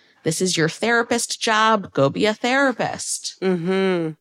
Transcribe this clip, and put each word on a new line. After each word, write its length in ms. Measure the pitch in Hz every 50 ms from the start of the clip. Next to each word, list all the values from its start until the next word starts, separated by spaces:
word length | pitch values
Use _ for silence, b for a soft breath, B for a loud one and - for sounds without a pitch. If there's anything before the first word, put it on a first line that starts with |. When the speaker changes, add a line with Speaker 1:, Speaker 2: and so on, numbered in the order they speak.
| b b b b b
Speaker 1:
This 180 | 156 165 -
is 160 | 185 185 170
your 120 | 165 151 160
therapist 720 | - - - 226 233 233 233 - 247 240 - - - -
job. 500 | - 233 220 214 220 220 220 208 185 -
Go 180 | - - 135 135
be 160 | - 175 196
a 80 | 208 214
therapist." 1080 | - - 240 254 269 277 269 - - 180 - - - - - - - - - - -
Speaker 2:
Mm-hmm. 720 | 185 190 185 175 160 180 190 190 190 190 185 175 165 160 156 -